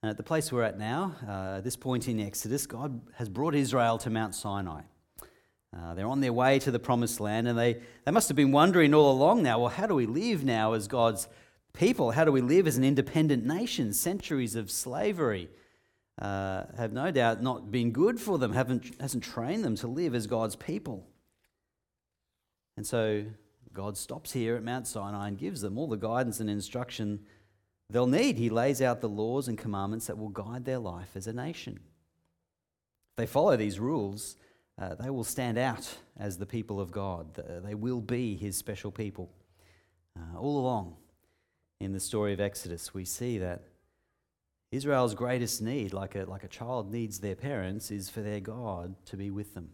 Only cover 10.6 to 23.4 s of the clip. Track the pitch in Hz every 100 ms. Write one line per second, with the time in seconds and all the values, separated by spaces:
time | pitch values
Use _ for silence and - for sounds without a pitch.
10.6 | 110 113 101 127 117 107 - - - _
11.6 | _ - - 123 127 117 160 135 123 165
12.6 | 175 131 131 139 - 160 156 135 113 165
13.6 | 233 - 120 98 - 190 - 143 120 117
14.6 | 104 - - 135 208 190 143 101 85 -
15.6 | _ _ _ _ _ - 101 98 98 95
16.6 | 95 107 117 110 160 143 117 113 123 123
17.6 | 101 120 120 117 190 233 214 175 123 -
18.6 | 123 123 - - 135 123 - - 123 202
19.6 | 185 107 120 131 175 123 107 117 113 -
20.6 | - 165 - 104 92 _ _ _ _ _
21.6 | _ _ _ _ _ _ _ _ _ _
22.6 | _ - 104 120 110 107 104 107